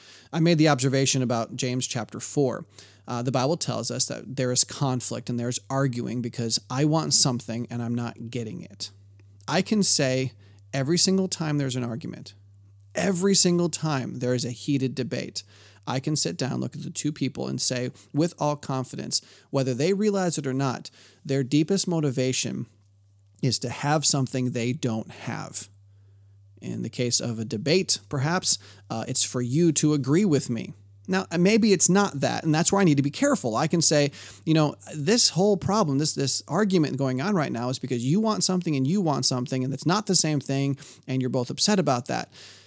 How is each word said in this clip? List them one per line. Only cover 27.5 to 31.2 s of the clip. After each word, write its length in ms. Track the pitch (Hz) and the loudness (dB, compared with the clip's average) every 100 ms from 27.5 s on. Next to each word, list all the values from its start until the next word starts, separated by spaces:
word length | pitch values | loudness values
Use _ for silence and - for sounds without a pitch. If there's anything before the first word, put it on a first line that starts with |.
| 107 123 185 - - - | -4 2 2 2 -2 -2
perhaps, 480 | 143 151 180 - - - - - | -2 0 0 0 -4 -6 -20 -8
uh, 160 | 113 113 | -6 -4
it's 180 | 127 | -2
for 180 | - 127 | -2 -2
you 300 | 123 147 170 | -2 2 4
to 200 | 143 151 | 4 2
agree 320 | 151 127 165 | 0 2 2
with 240 | 208 147 143 | 4 2 0
me. 240 | 113 - - - - - | -6 -6 -14 -20 -20 -4
Now, 200 | 185 | -4